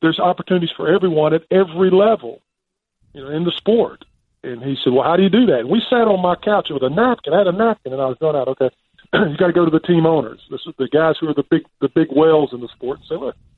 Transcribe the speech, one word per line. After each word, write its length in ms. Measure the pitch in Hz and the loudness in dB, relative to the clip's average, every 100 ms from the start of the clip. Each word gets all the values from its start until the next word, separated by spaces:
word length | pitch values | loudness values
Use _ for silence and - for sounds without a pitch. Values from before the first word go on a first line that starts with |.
there's 160 | 160 165 | -2 0
opportunities 540 | 180 180 - 185 165 - | -2 -2 -2 -2 -2 -4
for 160 | 160 | 0
everyone 420 | 190 185 151 151 | 0 2 0 0
at 100 | 160 - | 0 0
every 400 | 185 185 165 185 | 0 0 0 2
level, 520 | 185 208 220 117 - _ _ _ _ _ _ _ | 4 4 0 -4 -16 _ _ _ _ _ _ _
you 100 | 143 | -18
know, 80 | 135 | -10
in 140 | 151 | -4
the 80 | 170 | -4
sport." 520 | - 196 226 180 - - _ _ _ | -2 0 2 0 -6 -20 _ _ _
And 200 | 135 120 | -14 -10
he 140 | 135 135 | -8 -2
said, 100 | 139 | 0
"Well, 120 | 127 | 2
how 120 | 131 175 | 2 2
do 60 | |
you 80 | 190 | 4
do 160 | 208 233 | 4 2
that?" 140 | 131 | 0
And 100 | 123 | 0
we 100 | 220 - | -2 0
sat 200 | 247 226 | 0 2
on 120 | 190 | 2
my 160 | 180 175 | 0 -2
couch 320 | 208 202 - | -2 -2 -2
with 120 | 143 | -4
a 80 | 127 | -2
napkin. 440 | 160 247 233 147 | 0 0 -2 -2
I 40 | 170 | 0
had 80 | 190 | 0
a 60 | |
napkin, 400 | 185 226 220 127 | 0 -2 -2 -8
and 80 | 135 | -6
I 60 | 131 | -4
was 120 | 123 | -2
going 180 | 156 147 | -2 -2
out, 120 | 127 | -2
"Okay, 220 | 135 131 _ _ | -2 -2 _ _
<clears throat> 220 | _ - | _ -4
you 220 | - 190 143 | -2 0 0
gotta 160 | 180 | 0
go 120 | 170 | 2
to 60 | 165 | 2
the 100 | 160 | 0
team 260 | 170 170 160 | 2 2 4
owners. 340 | 160 113 - - | 2 -2 -10 -16
This 100 | - 170 | -14 -12
is 80 | - | -8
the 100 | 131 | -2
guys 280 | 147 160 151 | 2 2 0
who 80 | 156 | -4
are 60 | |
the 100 | 143 - | -4 0
big, 120 | 165 - - | -2 -2 -6
the 80 | 139 | -2
big 200 | - 160 | 0 0
whales 440 | 139 160 156 139 | 2 4 4 0
in 60 | 123 | -6
the 80 | 117 | -14
sport, 320 | - 123 151 | -12 -10 -10
and 80 | - | -10
say, 80 | 165 | -10
'Look, 200 | 127 - _ | -10 -12 _